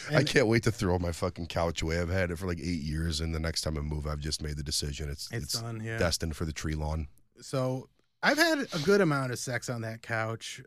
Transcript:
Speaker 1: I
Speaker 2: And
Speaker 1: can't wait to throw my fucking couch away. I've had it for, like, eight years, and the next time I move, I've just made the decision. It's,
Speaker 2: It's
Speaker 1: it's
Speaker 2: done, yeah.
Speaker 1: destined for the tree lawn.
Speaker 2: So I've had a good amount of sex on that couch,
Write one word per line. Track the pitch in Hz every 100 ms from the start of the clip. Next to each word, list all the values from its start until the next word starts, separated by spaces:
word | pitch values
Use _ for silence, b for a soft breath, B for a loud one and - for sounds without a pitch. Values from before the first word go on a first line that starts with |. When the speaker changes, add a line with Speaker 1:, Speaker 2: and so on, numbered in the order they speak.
| -
Speaker 1:
I | 127
Speaker 2:
And | 127
Speaker 1:
can't | 143 110
wait | 117
to | 120
throw | - 95 90
my | 87
fucking | 85 92 85 85
couch | 87 85 82
away. | 80 85
I've | 87
had | 95 87
it | 82
for, | 90
like, | 85
eight | 80 87
years, | 76 76 82 78
and | 82 80
the |
next | 82 -
time | 78 76
I |
move, | 73 76 73
I've | 73
just | 73 -
made | 78 73
the |
decision. | 71 - 73 71 73
It's, | 71 -
Speaker 2:
It's | - 76 117
Speaker 1:
it's |
Speaker 2:
done, | 117 113
yeah. | 113 113
Speaker 1:
destined | 87 - 85 76
for | 82
the |
tree | - 80 76
lawn. | 78 78 71 - _ -
Speaker 2:
So | - 135 131 131 - _ _ _
I've | 185 294
had | 339 302 240
a | 175
good | 151 202
amount | 170 143 127
of | 120
sex | - 120 -
on | 117
that | 113 113
couch, | - 113 113 113 - -